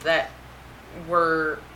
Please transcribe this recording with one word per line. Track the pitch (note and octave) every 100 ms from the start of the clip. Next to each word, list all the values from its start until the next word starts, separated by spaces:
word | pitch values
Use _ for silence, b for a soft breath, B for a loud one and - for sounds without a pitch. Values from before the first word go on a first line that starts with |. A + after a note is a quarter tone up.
that | D#3 D#3+ - - - - - - - G3+ E3
were | E3+ E3 D#3+ D#3 C#3+ -